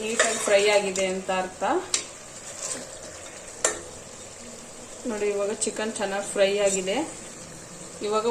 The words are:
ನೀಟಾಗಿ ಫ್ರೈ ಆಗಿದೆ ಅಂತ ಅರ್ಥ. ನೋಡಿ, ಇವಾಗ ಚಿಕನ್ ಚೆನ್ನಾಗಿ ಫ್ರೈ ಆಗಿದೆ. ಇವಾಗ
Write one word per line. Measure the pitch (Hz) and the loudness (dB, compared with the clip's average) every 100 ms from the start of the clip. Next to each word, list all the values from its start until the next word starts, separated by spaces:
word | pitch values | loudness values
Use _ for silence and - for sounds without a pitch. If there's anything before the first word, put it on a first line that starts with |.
ನೀಟಾಗಿ | 220 233 226 220 | 0 4 4 4
ಫ್ರೈ | - 202 208 202 | 6 6 8 6
ಆಗಿದೆ | 196 185 190 | 4 2 2
ಅಂತ | 190 190 185 | 0 0 0
ಅರ್ಥ. | 185 - 202 339 - - - - - - - - - - - - - - - - - - - - - - - - - - - - - - - - 254 | 0 -2 2 2 2 -2 -4 -12 -14 -14 -14 -10 -8 -8 -8 -12 -14 -14 -14 -14 -14 -2 -2 -2 -8 -14 -14 -16 -16 -14 -14 -14 -14 -16 -14 -10 -6
ನೋಡಿ, | 208 208 | 0 0
ಇವಾಗ | 202 202 220 233 | 2 0 0 -2
ಚಿಕನ್ | - 214 220 | -2 -4 -2
ಚೆನ್ನಾಗಿ | 196 196 196 | -2 -2 -2
ಫ್ರೈ | 202 196 202 202 | 6 6 6 4
ಆಗಿದೆ. | 190 185 233 320 - - - - - - - - - 208 | 4 2 0 -2 -6 -14 -14 -14 -14 -14 -14 -14 -6 2
ಇವಾಗ | 214 226 | 2 6